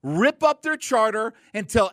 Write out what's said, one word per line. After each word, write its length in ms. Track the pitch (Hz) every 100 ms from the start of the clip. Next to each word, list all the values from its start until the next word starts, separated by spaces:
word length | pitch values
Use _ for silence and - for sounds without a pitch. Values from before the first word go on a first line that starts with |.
rip 400 | 139 160 262 320
up 180 | 302 294
their 140 | 311 302
charter, 580 | - 247 220 214 226 - _
and 160 | 208 185
tell 240 | 226 190